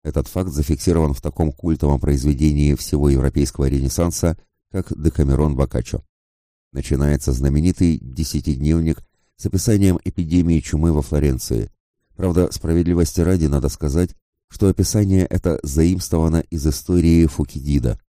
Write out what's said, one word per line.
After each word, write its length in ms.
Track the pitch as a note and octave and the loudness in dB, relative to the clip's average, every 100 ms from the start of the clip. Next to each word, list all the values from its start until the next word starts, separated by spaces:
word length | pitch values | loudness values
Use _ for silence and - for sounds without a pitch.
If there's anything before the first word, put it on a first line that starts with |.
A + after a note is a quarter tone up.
Этот 240 | D#2 D2 C2+ | -2 -4 -2
факт 220 | F2+ F#2 | -4 -4
зафиксирован 600 | C#2+ D2+ D2+ - E2 D2+ | -4 -2 0 2 2 0
в 80 | C#2 | -2
таком 320 | D#2 - D#2 | -8 -2 -2
культовом 480 | - F2 D#2 D2 C#2 | -2 -4 0 0 2
произведении 760 | D2 C#2+ C#2+ C2+ D2+ D2 D2 | 0 0 0 2 2 2 2
всего 340 | C2+ - D2 C#2+ | 0 -2 0 2
европейского 600 | C2+ C2+ - C#2 - C2+ | 2 2 0 -2 0 -2
ренессанса, 720 | C2+ C2+ - E2+ - F2 D#2+ _ _ _ | 0 -2 -2 -2 0 -2 -2 _ _ _
как 220 | F#2+ - - | -10 -8 -2
«Декамерон» 560 | D#2+ - C#2 C2+ D2+ C2 | -2 0 0 2 0 0
Боккаччо. 480 | C2+ B1+ - - _ _ _ _ _ _ _ | -2 -2 -6 -10 _ _ _ _ _ _ _
Начинается 600 | C2+ - C#2 D2 C#2+ - | -10 -4 0 2 0 0
знаменитый 680 | B1 C2+ D2 F2 F2+ F2 D#2 | 0 0 2 0 2 0 0
«Десятидневник» 1040 | C2 B1+ D#2 D2+ D#2+ C2 D2 E2 D#2+ D2+ - _ _ _ | -6 -8 -6 -4 -4 -2 0 0 0 -4 -8 _ _ _
с 100 | - | -4
описанием 520 | F#2+ - G#2 G2 F2+ | -2 0 2 2 2
эпидемии 560 | - - D#2+ F2 E2+ D#2+ | -4 -6 0 2 2 0
чумы 320 | - D2+ E2 | 0 0 2
во 100 | D2+ | 0
Флоренции. 680 | C#2 D2 C#2+ B1+ - A#1 G#1 _ _ _ _ - | 0 0 0 -2 -4 -4 -6 _ _ _ _ -6
Правда, 340 | F2+ E2+ F2+ | -2 2 0
справедливости 680 | - D#2+ E2 E2+ F2 E2+ - | -2 -2 0 2 2 0 0
ради 260 | E2+ F#2 D2+ | 0 2 2
надо 220 | C#2 C#2+ | 0 -2
сказать, 460 | - D2+ D2+ F2+ - _ _ _ | -4 -2 0 -2 -6 _ _ _
что 200 | - G2 | 0 0
описание 560 | F#2 F#2 G#2+ G2 F#2+ F2+ | 2 0 2 2 2 2
это 340 | F2+ F2+ D2 | -2 -2 -4
заимствовано 800 | D2 C#2+ E2+ F2+ - E2 E2 D#2+ - | -2 2 2 2 -2 0 2 0 -2
из 160 | E2 D2+ | -4 -2
истории 600 | D2 - F2 E2 E2 D#2+ | -4 0 2 4 4 4
Фукидида. 760 | - D2 D2+ C#2+ C#2+ A#1+ G#1+ _ | 0 -6 -8 -2 0 0 -4 _